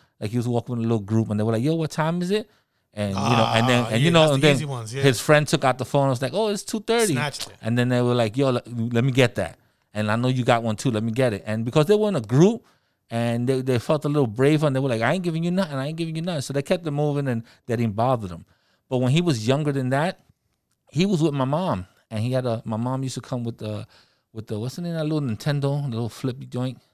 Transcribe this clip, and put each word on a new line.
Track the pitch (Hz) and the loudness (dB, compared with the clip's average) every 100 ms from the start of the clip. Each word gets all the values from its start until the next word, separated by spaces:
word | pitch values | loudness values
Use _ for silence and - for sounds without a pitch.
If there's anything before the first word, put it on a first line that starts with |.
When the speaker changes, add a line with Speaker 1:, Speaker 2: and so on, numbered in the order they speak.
| _ - | _ -12
Speaker 1:
Like, | 110 | -6
he | 123 | -2
was | 120 | 0
walking | 120 - 120 | -2 -2 -2
with | |
a | 113 | 0
little | 117 | 0
group, | 101 113 110 | 0 0 0
and | 107 | 0
they | |
were | 107 | 0
like, | 113 | 0
"Yo, | 135 165 | 0 -2
what | 156 | -2
time | - 156 175 | -2 -2 -2
is | 180 | -2
it?" | 208 - _ _ _ _ | -4 -4 _ _ _ _
And, | 104 104 | -6 -4
you | 95 | -2
know, | - 110 110 117 | 2 2 4 2
and | 120 | 4
then, | 123 113 | 2 2
Speaker 2:
Ah, | |
Speaker 1:
and, | 110 | 2
you | 151 | 4
Speaker 2:
yeah, | |
Speaker 1:
know, | 170 | 6
Speaker 2:
that's | 156 | 6
Speaker 1:
and | 135 | 4
Speaker 2:
the | 151 | 4
Speaker 1:
then | 135 | 4
Speaker 2:
easy | 147 | 0
ones, | 127 110 | -8 -8
yeah. | 131 | 0
Speaker 1:
his | 139 123 | 2 2
friend | - 151 147 | 4 4 4
took | 165 | 2
out | 135 123 | 2 0
the | 123 | 0
phone. | 143 135 | 2 2
I | |
was | 123 | 0
like, | 131 | -2
"Oh, | 160 220 | -2 -2
it's | 202 | -2
two | - 226 | -4 -6
thirty." | 208 233 220 | 0 2 2
Speaker 2:
Snatched | 139 147 - - | 0 -2 -6 -12
it. | - | -8
Speaker 1:
And | 113 120 | -2 0
then | 123 | 2
they | 123 | 2
were | 123 123 | 2 2
like, | 113 113 | 2 2
"Yo, | 139 | 2
le-, | 123 - | 0 -2
let | 120 113 117 135 | -4 -2 2 2
me | |
get | 127 120 - | 4 2 2
that. | 87 - _ _ _ | -6 -8 _ _ _
And | 208 107 | -4 -2
I | 113 | 0
know | 127 | 0
you | 127 | 2
got | 123 120 | 2 2
one | 113 107 | 2 -2
too. | 135 | 0
Let | 107 | 0
me | 113 | 0
get | 113 127 | 0 0
it." | 101 - | 0 -4
And | 110 113 | -4 0
because | 151 151 | 2 4
they | 208 | 2
were | 214 | 2
in | 175 | -2
a | |
group, | 107 127 185 233 - _ _ _ _ | 2 6 6 4 -6 _ _ _ _
and | 117 117 117 123 | -4 -2 0 0
they, | 131 | 0
they | 131 127 | 0 0
felt | - 151 147 | 0 0 0
a | |
little | 147 131 | 0 0
braver, | 104 135 156 151 | 2 2 4 2
and | 131 | 0
they | |
were | 135 | 0
like, | 113 | 0
"I | 117 | 0
ain't | 180 | 0
giving | 175 160 | -2 -2
you | 170 | -2
nothing. | 180 185 139 | -2 -2 -4
I | 156 | -6
ain't | 160 | -6
giving | 165 160 | -6 -6
you | |
nothing." | 170 160 | -4 -4
So | 123 | -4
they | 139 | -4
kept | - 180 165 | -2 -2 -2
it | |
moving, | 143 147 143 139 | -2 0 0 -2
and | 113 117 _ - | -4 -6 _ -4
they | 117 | -2
didn't | 113 104 | 0 0
bother | 120 127 98 | 0 0 -2
them. | 85 - _ _ _ - | -10 -16 _ _ _ -4
But | 127 | 0
when | 127 | 2
he | 151 | 2
was | 175 123 107 | 2 0 0
younger | 135 147 | 0 0
than | 139 127 | -2 -2
that, | 135 165 - _ _ _ _ _ _ _ | 0 -2 -6 _ _ _ _ _ _ _
he | - 190 | -2 0
was | 180 | 2
with | 160 | 2
my | 143 131 | 0 0
mom, | 151 185 104 90 _ _ | 0 -2 -4 -6 _ _
and | 110 | -6
he | 117 | -2
had | 127 127 | -2 -2
a, | 113 117 | -4 -4
my | 110 | -4
mom | 123 131 | -2 -4
used | 131 127 | -4 -8
to | |
come | - 127 117 | -6 -6 -6
with | 117 | -8
the, | 107 107 110 - _ _ _ | -8 -8 -10 -18 _ _ _
with | 110 107 | -14 -8
the, | 107 | -6
what's | 120 - | -6 -6
the | |
name | 175 165 | -6 -4
of | |
that | 151 | -2
little | 156 | -2
Nintendo, | 139 107 156 143 139 143 | -2 -2 -2 -2 0 -2
the | 143 | -4
little | 113 117 | -4 -6
flippy | - 131 127 127 | -4 -6 -6 -8
joint? | 123 127 123 _ | -6 -6 -8 _